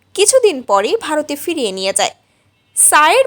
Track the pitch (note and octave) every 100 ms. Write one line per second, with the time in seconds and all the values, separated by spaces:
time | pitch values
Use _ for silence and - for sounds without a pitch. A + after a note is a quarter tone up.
0 | _ - G4+ C5 A4 C4+ - G3 A3 A4+
1 | - D4+ D4 C#4+ - D#4+ A3+ F#3+ F#3+ G3
2 | G3 - _ _ _ _ _ - - E4
3 | D4+ A4